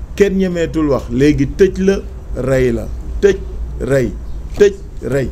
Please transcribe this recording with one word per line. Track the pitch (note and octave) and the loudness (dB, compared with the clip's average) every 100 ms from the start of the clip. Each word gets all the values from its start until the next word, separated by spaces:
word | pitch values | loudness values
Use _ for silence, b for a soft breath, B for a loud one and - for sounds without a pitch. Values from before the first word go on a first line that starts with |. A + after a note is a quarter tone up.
| - - | -10 0
kenn | G3+ F#3+ | 2 2
ñemeetul | F#3 F3 E3 D#3+ D3+ | 0 0 -2 0 0
wax, | B2+ - | 0 0
léegi | A#2+ C#3+ C#3 C3+ - | 2 4 4 0 4
tëj | G3 F#3 | 2 4
la, | F#3+ G3 - - - B2+ | 0 0 -4 -14 -10 -6
rey | B2 C3 B2+ | 0 2 2
la, | A#2 G#2 - - - | 0 -4 -8 -8 0
tëj, | G3 - - - - - | 2 2 -4 -8 -8 -6
rey, | B2 C3+ A#2+ F2+ - - - - | 0 2 0 -4 -8 -8 -8 4
tëj, | G3+ G3 - - | 4 4 -12 -10
rey. | C3 C3+ B2 | -4 -2 -2